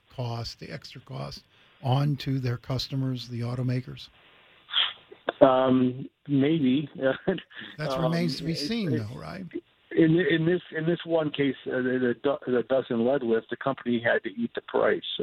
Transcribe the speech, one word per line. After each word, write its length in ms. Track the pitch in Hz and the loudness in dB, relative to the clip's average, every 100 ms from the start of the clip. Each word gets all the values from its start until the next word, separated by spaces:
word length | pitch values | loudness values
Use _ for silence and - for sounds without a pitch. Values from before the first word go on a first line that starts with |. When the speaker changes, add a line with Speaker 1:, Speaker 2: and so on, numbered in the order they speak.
| _ | _
Speaker 1:
cost, 460 | - 120 117 113 - | -8 -6 -6 -8 -12
the 100 | 160 | -14
extra 300 | 156 - 131 | -14 -14 -20
cost, 460 | - 131 139 - - _ _ _ | -14 -12 -10 -12 -18 _ _ _
on 360 | 127 131 147 143 | 0 2 2 0
to 200 | - 135 | -2 -2
their 180 | 123 123 | -2 -4
customers, 720 | - 127 - 139 131 127 117 | -4 -6 -4 -2 -2 -4 -6
the 100 | 120 | -6
automakers? 720 | 117 123 127 127 127 135 - _ - - _ _ - - - - - - - - | -6 -2 -2 -2 -4 -12 -18 _ -20 -20 _ _ -4 -2 -2 -4 -18 -8 -8 4
Speaker 2:
Um, 720 | 139 131 131 127 127 127 - - - | 6 6 4 4 4 0 -8 -14 -2
maybe. 600 | 143 139 165 131 131 147 | 2 4 4 4 2 0
<laughs> 40 | 170 135 131 - 185 - - - - | -2 -2 0 -2 -2 -6 -16 -16 -8
Speaker 1:
That 140 | 147 | -4
Speaker 2:
Um, 100 | 131 | -2
Speaker 1:
remains 360 | 131 170 170 135 | 0 0 -2 -4
to 60 | |
be 100 | - | -4
Speaker 2:
it, 40 | 165 | -4
Speaker 1:
seen, 340 | - 233 190 | -4 -2 -2
Speaker 2:
it 40 | 120 | -2
Speaker 1:
though, 200 | 107 127 | -4 -10
right? 260 | 78 - 180 - - _ _ | -12 -12 -12 -12 -14 _ _
Speaker 2:
In, 280 | - 160 165 | 4 6 6
in 260 | 165 165 160 | 4 2 2
this, 160 | 180 - 156 | 0 -2 -4
in 80 | 160 | -2
this 140 | 170 170 | -2 0
one 260 | 165 156 | 0 0
case, 240 | 143 143 123 - | 0 0 -2 -4
uh, 120 | 131 | -2
the, 380 | 127 127 127 117 | 0 2 0 0
the, 140 | 143 139 - | 0 -2 0
the 180 | 123 113 | 0 2
Dustin 280 | 131 120 120 | 0 2 0
Ledwith, 460 | 117 143 120 113 - | 2 2 2 0 0
the 60 | 120 | -4
company 440 | - 135 120 120 | -4 -4 -2 0
had 220 | 117 110 | 2 0
to 60 | 110 | -2
eat 220 | 98 117 | -4 -4
the 80 | - | -6
price, 400 | - 120 113 101 - - | -4 2 2 2 -2 0